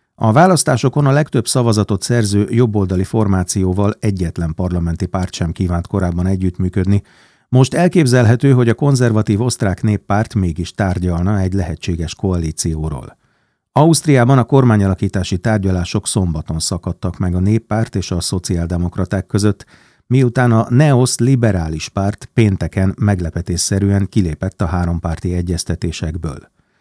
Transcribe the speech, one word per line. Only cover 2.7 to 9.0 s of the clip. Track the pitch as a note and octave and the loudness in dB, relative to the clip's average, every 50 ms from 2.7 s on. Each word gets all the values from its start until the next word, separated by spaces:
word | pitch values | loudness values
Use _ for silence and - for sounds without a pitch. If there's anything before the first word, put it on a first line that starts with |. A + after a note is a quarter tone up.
| G#2 G#2 F#2+ F#2 F#2+ F2+ F#2+ | 2 0 0 0 0 -2 -2
formációval | - - A2 G#2+ G2 F#2+ F#2 F2 - - G2+ F#2 F#2 F#2 G2+ G2+ G#2 - - | 0 0 0 2 2 2 0 0 -2 -2 0 0 0 0 0 0 0 -2 -2
egyetlen | - G#2+ G2 F2+ F2+ E2 - F2 E2+ D#2+ D#2+ | -4 -4 -2 -2 -4 -4 -4 -4 -6 -4 -4
parlamenti | - F2+ E2+ F2+ F2 E2+ E2+ E2 - F#2 | -4 -4 -2 -2 -2 -2 -2 -2 -4 -4
párt | E2+ - F#2 F2+ - - | -4 -4 -4 -4 -6 -4
sem | - F2+ E2 | -6 -6 -6
kívánt | - - F#2+ F2 F2 E2+ F2 | -2 -4 -2 -2 -2 -4 -4
korábban | - - G2 F#2 F2 E2+ F2 F2+ | -4 -4 -2 -2 -2 -2 -2 0
együttműködni. | F#2+ F#2+ F#2 F#2+ F2+ - - F#2 F2+ - G2 F2+ G2 G2+ G2 - _ _ _ _ _ _ _ _ - | 0 0 0 -2 -4 -2 -2 -4 -2 -2 -2 0 2 0 0 0 _ _ _ _ _ _ _ _ 0
Most | B2 B2+ C3 - B2+ | 2 2 2 2 2
elképzelhető, | D3+ F3+ F3+ F3 F3 D3+ A#2+ B2 B2+ A#2 G#2+ B2 A2+ C#3+ C#3 | 0 0 2 2 2 2 2 2 4 4 4 2 4 4 2
hogy | B2+ B2+ A#2+ A2+ | 4 4 2 0
a | G#2+ | 0
konzervatív | - C#3+ C#3+ C#3 B2 | 0 0 0 2 2